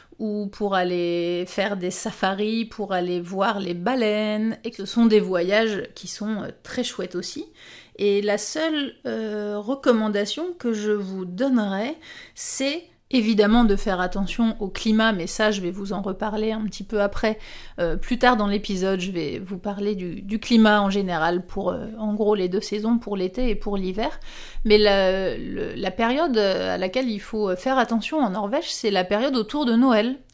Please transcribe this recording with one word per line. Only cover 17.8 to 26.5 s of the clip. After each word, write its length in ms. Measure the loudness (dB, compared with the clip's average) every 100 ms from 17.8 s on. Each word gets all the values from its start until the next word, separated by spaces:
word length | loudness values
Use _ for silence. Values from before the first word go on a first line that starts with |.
| 0
plus 240 | 0 0 2
tard 180 | 4 4
dans 120 | 2
l'épisode, 500 | 0 -2 -2 0 0
je 140 | -2
vais 260 | -4 -4 -6
vous 200 | -8 -8
parler 360 | -8 -4 -4
du, 280 | -4 -6 -8
du 180 | -6 -6
climat 400 | 4 6 8 6
en 100 | 4
général 560 | 0 0 0 0 0 -2
pour, 240 | -4 -2
euh, 160 | -2 -6 -6
en 140 | -4
gros 200 | 0 2
les 140 | 2 2
deux 120 | -2
saisons, 380 | -2 -2 0 0
pour 180 | 0 -2
l'été 320 | -2 0 2
et 60 |
pour 220 | 2 0 -2
l'hiver. 420 | -2 -2 -4 -4 -12 -14 -10 -2
Mais 120 | 4 6
la, 600 | 6 4 4 2 0 -4
le, 400 | -6 -6 -6 -4
la 140 | -4
période 440 | 0 0 2 2 2
à 420 | 2